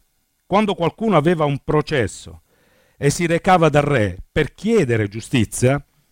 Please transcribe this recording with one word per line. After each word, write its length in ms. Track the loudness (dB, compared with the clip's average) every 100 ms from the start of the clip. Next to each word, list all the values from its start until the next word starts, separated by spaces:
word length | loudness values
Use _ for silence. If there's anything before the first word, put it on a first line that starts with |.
| _ _ _ _ _
Quando 300 | 0 0 -2
qualcuno 400 | -4 -2 0 2
aveva 300 | 2 0 -2
un 140 | -4
processo 760 | -2 -2 -2 -2 -4 -6 -18 -20 _ _ _ _ _ _
e 120 | -2
si 160 | -2 -2
recava 440 | 0 2 4 4
dal 140 | 2
re 340 | 2 0 -2 -4 -8
per 240 | -4 -4
chiedere 540 | -4 0 0 2 0 -2
giustizia, 760 | -6 -4 0 0 0 0 0 -6 _ _